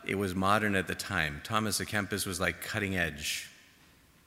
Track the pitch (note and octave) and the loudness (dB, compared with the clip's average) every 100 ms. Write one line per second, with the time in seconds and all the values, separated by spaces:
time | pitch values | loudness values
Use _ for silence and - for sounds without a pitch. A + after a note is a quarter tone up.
0 | - G2 G2 F#2 F#2+ G#2 G#2+ F#2+ F2+ - | -2 0 0 2 4 4 4 2 0 -2
1 | - F#2+ D2+ D2 - A2 A2 F#2+ F#2 G#2+ | -2 0 0 -2 -2 0 2 -2 -2 -2
2 | G2 G2+ G2+ E2+ F2+ E2+ - G#2+ G2 F#2+ | 0 -2 -2 0 0 -2 -4 -2 0 0
3 | E2 D2 - - - - - - - - | 0 -2 -4 -6 -8 -16 -20 -20 -20 -20
4 | _ - | _ -20